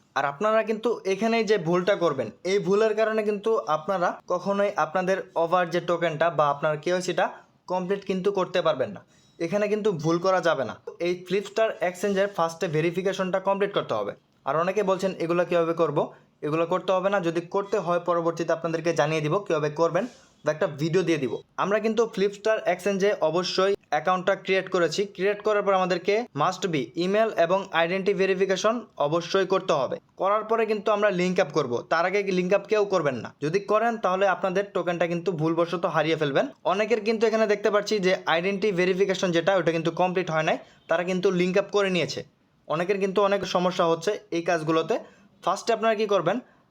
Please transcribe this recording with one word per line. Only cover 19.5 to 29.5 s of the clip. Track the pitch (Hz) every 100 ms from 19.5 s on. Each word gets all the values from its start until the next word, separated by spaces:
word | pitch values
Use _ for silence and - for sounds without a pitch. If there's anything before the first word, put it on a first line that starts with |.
| 160 147 147
করবেন | 165 170 247 - _ _
বা | 147 151
একটা | 196 147
ভিডিও | 160 170 170
দিয়ে | 160
দিব। | 127 - - -
আমরা | 165 214 220
কিন্তু | 220 226
ফ্লিপস্টার | 208 196 202 220 220 -
এক্সচেঞ্জে | 180 202 196 196 208 160
অবশ্যই | 165 180 - 190 202 _
অ্যাকাউন্টটা | 151 160 185 185 190 185
ক্রিয়েট | 190 185 185
করেছি। | 165 160 202 -
ক্রিয়েট | 190 202 214
করার | 208 196
পর | 190
আমাদেরকে | 185 180 170 208 240 139
must | 156 180 196
be | 156 117 160 180
ইমেইল | 202 220 - 165
এবং | 190 196 160
আইডেন্টি | 170 190 190 185
ভেরিফিকেশন | 190 185 190 185 208 233 220 - 147
অবশ্যই | 165 165 196 185